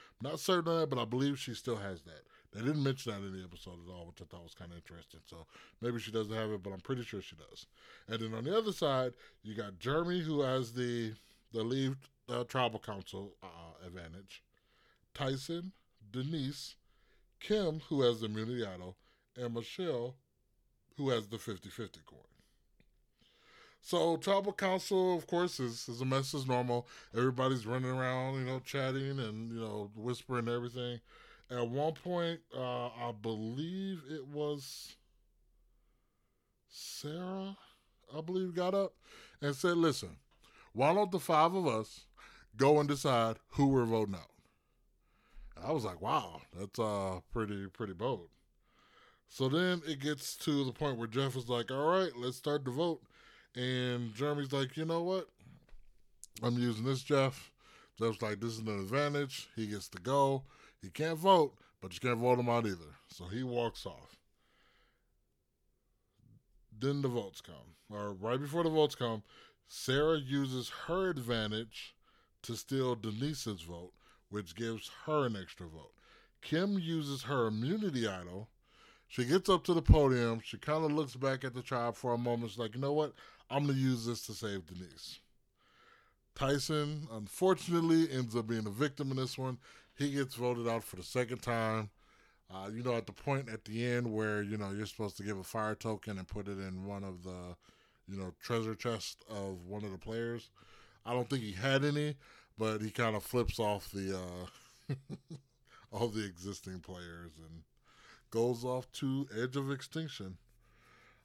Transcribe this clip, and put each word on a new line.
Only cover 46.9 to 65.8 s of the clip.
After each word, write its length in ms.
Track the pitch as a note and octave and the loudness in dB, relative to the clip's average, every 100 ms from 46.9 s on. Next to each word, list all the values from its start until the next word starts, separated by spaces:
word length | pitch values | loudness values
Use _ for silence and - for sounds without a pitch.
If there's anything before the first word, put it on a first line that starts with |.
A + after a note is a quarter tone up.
| G2+ F#2+ F#2 - | 0 0 -4 -4
pretty, 360 | A2+ G#2 G2+ G2 | -4 -2 -4 -8
pretty 260 | - G#2 | -6 -8
bold." 360 | F2+ B2 G#2+ E2+ _ _ _ _ _ _ - - _ _ | -4 -2 -4 -8 _ _ _ _ _ _ -20 -20 _ _
So 180 | - C3+ | -2 0
then 360 | D#3+ F3+ F3+ D#3 | 2 2 0 -2
it 140 | C#3+ | -4
gets 360 | C#3+ D3 - - | -2 -4 -6 -4
to 260 | - C#3+ | 0 2
the 100 | C3 | 0
point 240 | A#2 D3 B2 | 0 -2 -2
where 100 | A#2 | -2
Jeff 280 | A#2+ C#3 B2+ | 0 0 -2
is 120 | A#2 | -2
like, 220 | A#2+ A2+ | -2 0
"All 180 | C3+ D#3 | 2 4
right, 280 | F#3 F3+ A#2+ | 4 2 0
let's 200 | D#3+ - | -4 -2
start 280 | D3 D3 B2+ | 0 0 0
the 60 | |
vote." 320 | B2+ E3+ D#3 - - - - _ B2 | 0 0 0 -6 -20 -20 -20 _ -4
And 580 | B2+ B2+ B2+ B2 A#2 | 0 0 0 0 -2
Jeremy's 380 | G#2+ D3 D3 C#3 | -2 0 0 0
like, 240 | C#3 C3 D#3 | 0 0 -2
"You 80 | |
know 200 | D#3+ E3 | -2 0
what? 260 | F3 F#3+ - _ - - - - - - - _ - - | 0 -2 -4 _ -20 -20 -20 -18 -18 -20 -20 _ -20 -4
I'm 140 | A#2+ A#2+ | 0 2
using 260 | A#2+ A2 | 2 0
this 200 | B2 C3 | 0 -2
Jeff." 500 | - C#3+ C3+ C3 - _ - - - - | 2 4 4 0 -12 _ -20 -20 -18 -2
Jeff's 240 | A2+ G#2 | 0 0
like, 200 | A2 G#2 | -2 -2
"This 120 | A#2 | -4
is 60 | A2 | -4
an 80 | G#2+ | -4
advantage. 800 | G2+ G2 C3+ D3 C#3+ C3+ - - - | -2 0 0 2 0 -2 -6 -8 -6
He 120 | G#2+ | -4
gets 200 | G2+ - | -4 -8
to 100 | F2+ | -8
go. 440 | F#2 C#3 C3+ C3+ C3+ - - _ | 2 4 4 2 -4 -18 -20 _
He 80 | F2+ | -10
can't 280 | - D#3+ D#3+ | -4 -2 4
vote, 400 | F#3+ F#3 C#3+ - - _ | 8 8 6 0 -20 _
but 140 | F#2+ | -12
you 80 | - | -2
can't 180 | B2+ A#2 | 2 4
vote 180 | B2 B2 | 6 6
him 120 | A#2+ | 6
out 180 | A#2 A2 | 4 4
either." 300 | F2 D#2+ D2 - | 0 -6 -20 -20
So 200 | - F2+ | -12 -6
he 160 | A2+ | -4
walks 420 | C3 A#2+ A#2 - G2 | 0 0 0 -2 -10
off. 340 | E2 - - _ _ _ _ _ _ _ _ _ _ _ _ _ _ _ _ | -12 -16 -20 _ _ _ _ _ _ _ _ _ _ _ _ _ _ _ _